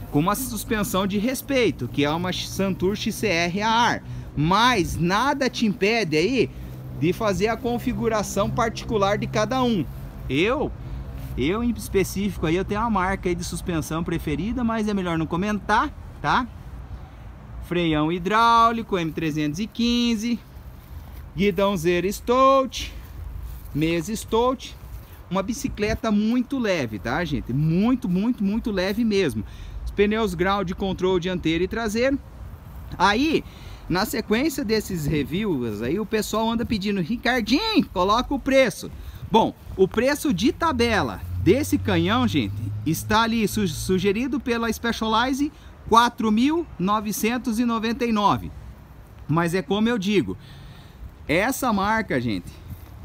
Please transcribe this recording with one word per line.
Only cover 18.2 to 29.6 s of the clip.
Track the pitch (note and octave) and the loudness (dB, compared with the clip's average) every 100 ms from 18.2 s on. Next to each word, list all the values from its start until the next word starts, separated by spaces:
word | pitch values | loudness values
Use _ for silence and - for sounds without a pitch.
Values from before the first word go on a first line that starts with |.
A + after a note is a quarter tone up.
| F#3 A3 A#3 A#3 A#3 A#3 - F#3 | 2 4 6 6 4 2 -2 -2
M | E3 | -2
trezentos | D#3+ D#3+ D3+ D3+ D#3+ | -2 -2 0 -2 -2
e | A3 | -4
quinze, | - A#3 A#3+ A#3+ G#3+ A#3 A#3 - - - - - - - - - | 0 2 2 2 0 0 -4 -6 -16 -16 -16 -16 -16 -14 -16 -8
guidãozeira | D3+ G3+ F#3 G3 F#3+ E3+ F3 F#3 | 0 2 4 2 2 2 2 0
Stout, | - - B3+ C4+ C4+ C4 - - - - - - - - - - | -2 2 6 6 6 2 -4 -8 -10 -14 -12 -12 -10 -10 -12 -6
mesa | C#3+ D#3+ E3+ E3 | -2 0 0 -2
Stout, | A3 - A3 B3 C4+ - - - - - - - | -6 -2 2 2 0 -6 -16 -14 -14 -16 -18 -4
uma | F#3+ | -2
bicicleta | G3 A3 A#3 - G#3 A3 A3+ | -2 -4 -4 -2 -2 0 2
muito | G#3 G#3+ B3 B3 C4+ | 2 4 2 0 0
leve, | G#3+ F3 A#2 G#2 | 0 0 -2 -4
tá, | A#2 D3+ | -2 -2
gente? | E3 B2 G#2 | -2 -2 -2
Muito, | C3+ D#3 F3 A3+ B3+ F#3 | 0 2 4 4 2 2
muito, | F3 A3+ A#3+ | 0 0 0
muito | G3 A3 A#3 | 0 0 -2
leve | F#3+ F#3+ G#3 | 0 0 0
mesmo. | A3+ G3 D#3+ A2 - - | 2 2 2 0 -6 -10